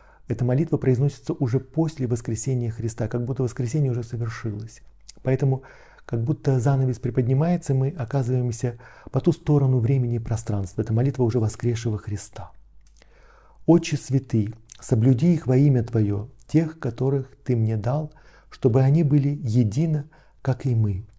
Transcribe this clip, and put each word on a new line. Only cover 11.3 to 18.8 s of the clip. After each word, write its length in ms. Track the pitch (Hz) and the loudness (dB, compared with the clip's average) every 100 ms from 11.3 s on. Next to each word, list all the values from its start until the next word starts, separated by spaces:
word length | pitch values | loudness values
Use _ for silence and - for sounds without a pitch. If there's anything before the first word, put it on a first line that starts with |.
| 120 | 2
воскресшего 560 | 110 - 117 113 117 107 | 0 0 -2 -2 -2 -4
Христа. 540 | - 101 - - 87 - - - - _ - _ - - _ - | -6 -10 -10 -16 -16 -18 -20 -20 -20 _ -20 _ -20 -20 _ -8
"Отче 320 | - 170 165 147 | 4 4 4 -6
святый, 580 | - 131 135 113 101 - - - | -2 -2 0 -2 -2 -6 -20 -18
соблюди 540 | - 120 117 120 170 | -2 2 4 4 4
их 120 | 165 120 | 2 2
во 100 | 131 | 4
имя 260 | 147 127 | 4 4
Твое, 460 | 113 113 104 101 113 - - | 2 0 0 0 -6 -16 0
тех, 320 | 151 160 160 | 0 0 -4
которых 580 | 131 113 135 139 131 - | -8 -4 -2 -2 -4 -12
Ты 120 | - 120 | -2 0
мне 200 | 110 110 | 0 0
дал, 360 | 107 147 151 - - - - | -2 -4 -6 -12 -20 -20 -20
чтобы 340 | - 131 127 | -2 2 4